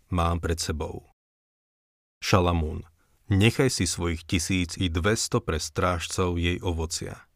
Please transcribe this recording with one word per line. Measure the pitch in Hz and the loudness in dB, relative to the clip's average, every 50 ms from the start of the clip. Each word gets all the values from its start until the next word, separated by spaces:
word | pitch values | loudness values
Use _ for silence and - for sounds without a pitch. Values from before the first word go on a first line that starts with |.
| _ - 92 | _ -4 0
mám | 87 85 85 85 | 0 2 2 0
pred | 82 82 82 82 - | 0 0 -2 -2 -2
sebou." | - - 80 76 80 82 - - - _ _ _ _ _ _ _ _ _ _ _ _ _ _ _ _ _ _ _ _ _ _ - | -2 -4 -4 -4 -6 -8 -8 -12 -14 _ _ _ _ _ _ _ _ _ _ _ _ _ _ _ _ _ _ _ _ _ _ -10
Šalamún: | - - - 95 90 87 87 85 80 78 80 80 - - _ _ _ _ _ _ _ - 101 | -2 4 4 4 6 4 2 2 0 -2 -4 -8 -12 -14 _ _ _ _ _ _ _ 0 2
"Nechaj | 95 98 117 - - 139 127 - | 4 4 4 4 4 2 2 2
si | - 95 85 | 0 -2 -2
svojich | - - 90 87 82 80 - - | -2 -2 -2 -2 -2 -4 -4 -2
tisíc | - 90 - - 95 92 87 85 - | -2 0 0 2 0 0 0 -2 -2
i | - 98 90 82 | -2 -2 0 0
dvesto | 92 85 104 110 - - - - 123 | 0 2 2 2 0 0 -2 -2 -2
pre | - - 80 | 0 0 -2
strážcov | 76 - - - - 92 90 90 80 - - - - 92 90 87 | -2 -4 -6 -4 -2 0 0 0 -2 -4 -4 -2 0 0 0 0
jej | 85 82 87 90 - | 0 0 0 0 -2
ovocia. | - 95 82 80 80 80 - - - - - - - _ _ | -2 -2 -2 -2 -4 -4 -4 -6 -8 -8 -12 -14 -18 _ _